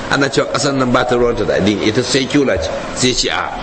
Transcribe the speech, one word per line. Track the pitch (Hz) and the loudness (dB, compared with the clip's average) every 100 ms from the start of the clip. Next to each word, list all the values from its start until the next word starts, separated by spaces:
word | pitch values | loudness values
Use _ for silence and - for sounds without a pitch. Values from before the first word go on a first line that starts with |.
| - | -2
ana | 135 139 | 0 0
cewa | - - | 0 -2
ƙasar | 117 143 | 0 0
nan | 135 127 | 0 2
ba | 127 | 2
ta | 123 120 | 2 2
ruwanta | 120 110 92 | 2 2 0
da | - | 2
addini, | 95 101 - | 2 2 0
ita | 123 | 0
secular | 120 135 131 147 127 95 | 0 0 0 2 2 0
ce. | - - - | -2 -6 -8
Sai | - 127 | -2 0
ce, | - 101 | 0 -2
"A, | 87 82 - | -2 -4 -6